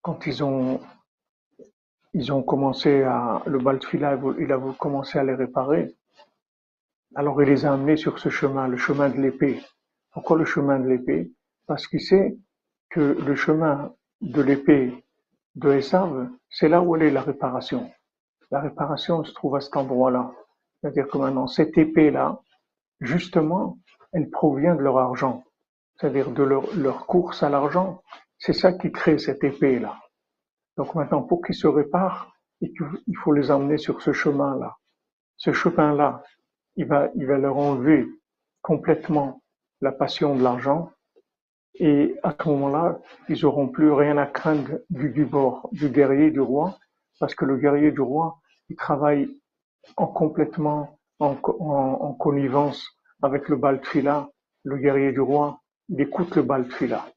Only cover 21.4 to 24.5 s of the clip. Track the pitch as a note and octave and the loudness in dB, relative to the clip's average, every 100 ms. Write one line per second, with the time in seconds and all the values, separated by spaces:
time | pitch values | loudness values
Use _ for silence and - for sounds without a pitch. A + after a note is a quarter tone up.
21.4 | B2+ - D#3 - D#3 D#3+ D3+ C3+ C3+ - | -2 0 2 4 4 4 4 4 -2 -4
22.4 | _ _ _ _ _ _ A#2+ E3+ - E3+ | _ _ _ _ _ _ -4 -4 0 0
23.4 | D#3 F#3 F#3+ - _ _ _ F3 - - | 2 0 -4 -10 _ _ _ -4 -4 2
24.4 | D#3 | 2